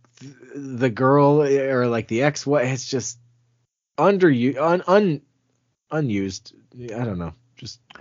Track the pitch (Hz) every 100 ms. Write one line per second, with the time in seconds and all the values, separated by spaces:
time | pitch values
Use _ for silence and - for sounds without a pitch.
0 | _ _ 131 135 - 139 139 123 127 107
1 | 131 143 143 147 143 139 135 127 123 117
2 | 110 113 147 147 139 143 123 131 - 131
3 | 107 - _ _ _ _ _ _ _ -
4 | 170 196 175 123 123 135 160 180 180 196
5 | 202 143 - _ _ _ _ _ _ 156
6 | 139 101 95 95 - _ _ 123 120 110
7 | 120 90 82 - _ _ - - _ -